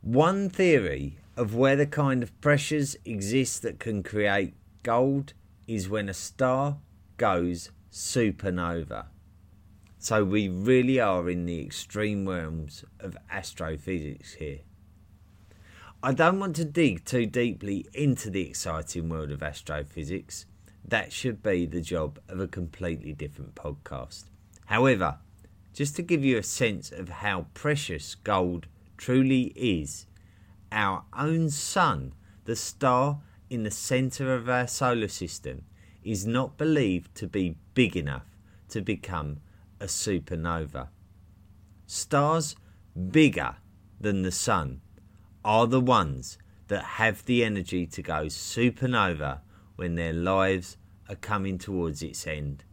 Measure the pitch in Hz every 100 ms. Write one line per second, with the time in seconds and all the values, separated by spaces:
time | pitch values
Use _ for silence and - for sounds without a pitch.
0 | - 123 160 196 196 - 185 151 95 67
1 | 71 73 - - 117 113 131 139 147 147
2 | 139 131 120 - 147 143 143 151 139 -
3 | - 107 98 127 127 - 117 - 117 104
4 | 92 104 104 101 98 - - - - 117
5 | 131 139 139 - - - - 113 92 107
6 | 101 95 - - 127 131 143 143 - -
7 | - - 113 92 87 87 - - - -
8 | - - 113 - 101 90 85 85 73 55
9 | - - - - - - - - - -
10 | - 110 101 104 101 90 104 127 127 131
11 | 110 92 87 90 87 85 65 - - 104
12 | 107 104 95 90 80 80 76 - - -
13 | 98 - - 98 - - 80 78 73 90
14 | 76 - - - 76 71 - - - -
15 | - - - - - - - - - -
16 | 131 139 165 190 196 156 160 151 156 87
17 | - 127 113 123 120 - 101 98 - -
18 | 143 123 110 95 82 - 95 80 78 87
19 | 82 80 76 71 76 73 - 76 73 -
20 | 73 92 - - - - - - - 113
21 | 98 - 131 107 110 92 85 82 78 87
22 | 76 71 - 92 92 - 85 - 90 82
23 | - 73 73 73 71 - 73 73 - 69
24 | 62 - - - - - - 107 131 113
25 | 85 69 - - - - - - 143 147
26 | 170 170 135 120 98 - 120 98 - -
27 | 90 85 104 95 85 - 147 147 147 80
28 | - - - 101 90 87 - - - -
29 | - 127 131 131 123 - 123 90 71 -
30 | - - - - - - - 110 101 95
31 | - - 147 165 160 143 - - 165 90
32 | 65 - - - - 117 - - 139 123
33 | 139 147 - - - 123 110 - - 127
34 | 131 - 135 127 117 123 123 - 131 120
35 | 104 - 90 - 69 65 - - - -
36 | - 104 104 120 131 - 156 151 117 92
37 | - - 92 104 92 80 - - 120 92
38 | 73 67 - - - - - 113 98 104
39 | - 90 73 73 - - - - 101 -
40 | - 92 - 85 80 85 76 71 65 -
41 | - - - - - - - - - -
42 | - 143 143 160 156 - - - - -
43 | 92 151 151 87 65 - - - - -
44 | 107 98 92 90 - 101 73 65 - -
45 | - - - - 107 110 117 131 127 123
46 | 82 65 - - - - - 101 - -
47 | 113 107 - 123 117 101 87 90 85 -
48 | 92 78 78 80 - - 123 120 131 123
49 | 98 80 71 69 - - - - 90 85
50 | 85 82 87 95 95 95 90 - - -
51 | - 101 - 107 95 95 - 92 85 73
52 | 80 - - 78 73 69 -